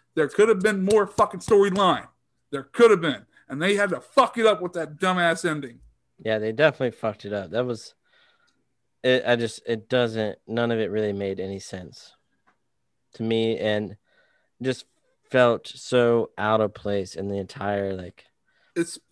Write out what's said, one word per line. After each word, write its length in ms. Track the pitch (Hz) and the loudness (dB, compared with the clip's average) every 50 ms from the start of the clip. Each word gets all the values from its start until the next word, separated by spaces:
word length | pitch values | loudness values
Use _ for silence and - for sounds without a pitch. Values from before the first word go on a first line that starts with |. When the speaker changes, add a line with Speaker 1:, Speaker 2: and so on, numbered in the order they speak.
| _ _ - | _ _ -2
Speaker 1:
there 140 | 160 151 139 | -2 -2 0
coulda 260 | - - 208 226 220 | 2 4 4 4 4
been 300 | 190 185 214 208 196 185 | 4 2 0 0 0 0
more 220 | 190 214 214 202 | 2 2 2 2
fucking 340 | 196 - - 214 - - 180 | 2 0 0 0 0 -2 -6
storyline. 640 | - - 220 202 196 202 185 196 202 180 151 113 - - _ _ _ _ _ _ _ _ | -2 4 4 6 6 4 4 2 4 2 2 2 -2 -12 _ _ _ _ _ _ _ _
There 120 | - 139 131 | -10 -10 -10
coulda 340 | _ - - 240 226 208 175 | _ 2 6 6 6 6 6
been. 280 | 165 160 123 104 - _ _ _ _ - | 2 0 -4 -4 -8 _ _ _ _ -12
And 120 | 131 143 | -8 -2
they 140 | 160 196 208 | 0 0 2
had 160 | 202 202 202 | 2 0 0
to 100 | 175 127 | -2 -4
fuck 380 | - - - 269 247 - - 233 | -8 -2 2 4 4 4 4 2
it 80 | 226 | 2
up 140 | 220 202 185 180 | 4 2 2 -2
with 120 | 175 - | -6 -6
that 220 | 170 160 151 151 - | -6 -8 -8 -6 -4
dumbass 500 | 196 185 185 180 175 165 160 165 - 175 | -2 0 0 2 2 2 0 0 -2 -4
ending. 320 | 156 151 135 120 - - - - _ _ _ _ _ - | -4 -4 -8 -10 -14 -20 -20 -20 _ _ _ _ _ -10
Speaker 2:
Yeah, 200 | - 110 110 107 | -6 -4 -4 -2
they 140 | 107 110 110 | -2 -4 0
definitely 440 | 110 147 156 131 - 135 120 110 | 2 2 2 2 2 -4 -4 -4
fucked 280 | - - 113 101 - - | -4 -6 -6 -6 -8 -8
it 80 | 101 104 | -8 -8
up. 180 | 101 95 85 | -8 -6 -6
That 160 | 78 117 127 | -4 -4 -2
was, 280 | 123 120 110 - - - _ _ _ _ _ _ _ _ _ _ _ _ _ _ _ _ _ _ _ _ _ - | -4 -4 -8 -10 -18 -20 _ _ _ _ _ _ _ _ _ _ _ _ _ _ _ _ _ _ _ _ _ 0
it, 220 | 127 127 127 - | 2 2 2 2
I 100 | - 120 | 2 0
just, 240 | 117 117 110 - - - | 0 0 -4 -6 -8 -8
it 220 | - 117 110 107 - | -6 -6 -6 -4 -2
doesn't, 500 | 131 127 123 113 110 113 107 104 - - _ | 0 0 0 0 -2 -2 -4 -4 -6 -8 _
none 240 | - 110 117 117 117 | -8 -4 -2 -2 0
of 80 | 117 113 | 0 -2
it 120 | 110 90 | -2 -2
really 220 | 98 107 107 104 98 | -2 -2 -2 -2 -4
made 280 | 98 101 98 98 95 | -4 -6 -6 -6 -6
any 180 | 92 95 98 95 | -8 -8 -10 -10
sense 540 | - - - 92 90 73 - - - - _ _ _ _ _ _ _ _ _ _ _ _ _ _ _ _ _ _ _ _ - | -12 -12 -14 -14 -14 -16 -20 -20 -20 -20 _ _ _ _ _ _ _ _ _ _ _ _ _ _ _ _ _ _ _ _ -10
to 80 | - 113 | -6 -4
me, 360 | 113 113 113 113 113 113 - | -2 0 0 0 0 -2 -2
and 380 | 87 107 107 104 107 98 104 - _ _ _ _ _ _ _ _ _ _ _ - 123 | -2 -2 -2 -2 -4 -6 -10 -16 _ _ _ _ _ _ _ _ _ _ _ -8 -6
just 240 | 131 127 - - _ _ _ _ _ _ _ _ _ | -6 -6 -6 -8 _ _ _ _ _ _ _ _ _
felt 360 | - 127 123 120 117 117 - | 2 4 4 4 4 2 -4
so 640 | - - - - - 127 123 120 120 117 117 110 - _ - | -10 -20 -18 -8 -2 0 2 4 4 4 2 0 -2 _ -4
out 220 | 101 107 110 110 | -2 0 2 2
of 120 | 107 104 - | 0 0 -4
place 400 | - - 104 101 101 92 90 - | -6 -6 -4 -4 -4 -4 -6 -8
in 140 | 82 92 101 | -10 -8 -6
the 80 | 101 98 | -6 -6
entire, 560 | 95 92 - - 98 101 104 101 98 98 95 | -8 -8 -8 -8 -4 -4 -2 -2 -4 -4 -6
like, 300 | 92 90 90 - _ _ _ _ _ _ _ _ _ _ _ - | -8 -10 -14 -18 _ _ _ _ _ _ _ _ _ _ _ -6
Speaker 1:
It's, 240 | 175 170 - - - _ _ | -6 -6 -6 -8 -16 _ _